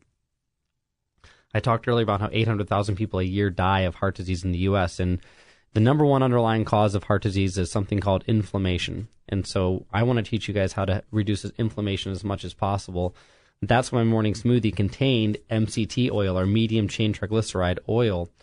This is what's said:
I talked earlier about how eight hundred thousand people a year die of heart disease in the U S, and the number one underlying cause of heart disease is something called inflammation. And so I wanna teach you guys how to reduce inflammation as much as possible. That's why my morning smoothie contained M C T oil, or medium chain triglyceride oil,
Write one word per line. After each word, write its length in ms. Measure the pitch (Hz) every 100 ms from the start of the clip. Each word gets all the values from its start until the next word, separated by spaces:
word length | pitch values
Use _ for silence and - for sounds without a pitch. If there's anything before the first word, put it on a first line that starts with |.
| _ _ _ _ _ _ _ _ _ _ _ _ - _ _
I 60 | 110
talked 280 | 123 113 -
earlier 160 | 117
about 180 | 110 101
how 80 | 107
eight 160 | 107 110
hundred 200 | 104 101
thousand 280 | 101 101 95
people 240 | 107 92
a 40 |
year 260 | 92 98 101
die 320 | 92 92 95
of 140 | 92 -
heart 200 | 98 -
disease 280 | 90 90
in 80 | 92
the 80 | 87
U 180 | 95 98
S, 220 | 87 -
and 200 | 90 90 - - - _ _
the 60 | 107
number 260 | 113 151 147
one 180 | 135
underlying 420 | 131 120 113 113 104
cause 300 | 107 107 98
of 100 | -
heart 160 | 101
disease 360 | 107 95 95 92
is 140 | 87
something 280 | 107 98 101
called 260 | 95 95 -
inflammation. 800 | 110 95 101 95 87 - 90 110 _ -
And 180 | 98 90
so 380 | - 92 92 -
I 120 | 98
wanna 200 | 120 120
teach 240 | 101 110 -
you 60 |
guys 200 | 101 95
how 120 | - 95
to 180 | 98 -
reduce 340 | 107 104 101 101 -
inflammation 540 | 113 107 104 95 98
as 120 | 92
much 200 | 101 98
as 100 | 90
possible. 640 | - 98 101 - 87 90 - - _ _ _
That's 300 | 110 120 123
why 80 | 127
my 100 | 113
morning 240 | 113 107
smoothie 420 | 98 120 120 110 92
contained 640 | 98 - 131 123 107 104 -
M 180 | 113 107
C 180 | - 104
T 260 | - 123
oil, 260 | 104 98 92
or 80 | 92
medium 420 | 107 113 113 101
chain 260 | - 110
triglyceride 640 | 101 95 110 107 95 90 90 -
oil, 420 | 113 120 90 87 _